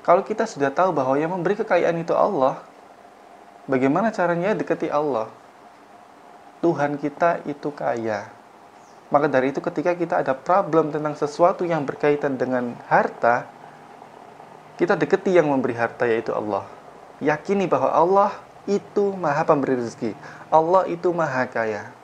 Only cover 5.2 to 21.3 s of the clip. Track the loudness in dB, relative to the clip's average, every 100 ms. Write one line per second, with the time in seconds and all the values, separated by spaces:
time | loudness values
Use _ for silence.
5.2 | -6 -12 -20 -20 -20 -20 -20 -20 -20 -20
6.2 | -20 -20 -20 -2 0 0 -2 -2 -6 0
7.2 | 0 0 -6 -8 -8 -6 -4 -4 -4 -6
8.2 | -8 -20 -20 -20 -20 -20 -20 -20 -2 0
9.2 | 2 2 0 -2 -4 -2 -2 -2 -2 -2
10.2 | -2 -4 2 2 4 2 2 -2 -6 -4
11.2 | -6 2 2 2 -2 -2 -4 -2 0 2
12.2 | 0 -2 -2 -2 -4 -10 0 2 2 0
13.2 | 2 2 -2 -20 -20 -20 -20 -20 -20 -20
14.2 | -20 -20 -20 -20 -20 -4 0 2 2 2
15.2 | 4 4 4 0 0 -2 -4 0 0 0
16.2 | -2 -4 -4 -6 -6 -18 -20 -20 -20 -4
17.2 | -2 -2 -2 -2 2 2 2 2 4 4
18.2 | 2 -2 -18 -14 -4 -4 -2 0 0 0
19.2 | -2 0 2 2 2 -2 -2 -6 -8 -8
20.2 | -16 -20 2 2 4 2 2 -2 -2 0
21.2 | -2